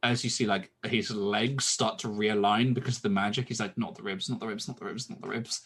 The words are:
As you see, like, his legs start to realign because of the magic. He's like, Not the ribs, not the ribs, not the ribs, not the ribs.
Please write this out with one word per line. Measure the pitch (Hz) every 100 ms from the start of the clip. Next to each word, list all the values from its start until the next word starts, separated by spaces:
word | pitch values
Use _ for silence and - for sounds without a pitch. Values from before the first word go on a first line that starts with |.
As | 123 120
you | 120
see, | - 113
like, | 98 92 _ 107
his | 110 104
legs | 107 101 104 113 139 -
start | - 110 -
to | 120
realign | 104 107 104 101 104 123
because | 123 117 120
of |
the | 110
magic. | 98 101 110 123
He's | 113
like, | 104 -
Not | 107 -
the |
ribs, | 101 95 -
not | 120
the | 113
ribs, | 107 -
not | 131
the | -
ribs, | 107 127
not | 95
the | 95
ribs. | 110 120 -